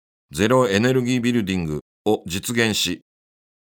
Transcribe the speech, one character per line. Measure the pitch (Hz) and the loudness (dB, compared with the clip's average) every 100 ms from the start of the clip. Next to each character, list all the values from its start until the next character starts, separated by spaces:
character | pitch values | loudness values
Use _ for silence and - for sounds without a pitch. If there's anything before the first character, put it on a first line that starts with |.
| _ _ _ | _ _ _
ゼ | 73 107 | -2 2
ロ | 131 120 | 4 2
エ | 98 | 2
ネ | 123 | 2
ル | 131 | 2
ギ | 123 127 | 0 0
ー | |
ビ | 117 | 0
ル | 120 | 0
デ | 92 | 0
ィ | 92 | -2
ン | 82 | -4
グ | 73 - _ | -6 -10 _
を | 104 107 - | -2 0 -2
実 | 92 - 120 | -8 -4 0
現 | 113 101 | 0 0
し、 | - 82 _ _ _ _ _ _ | -4 -6 _ _ _ _ _ _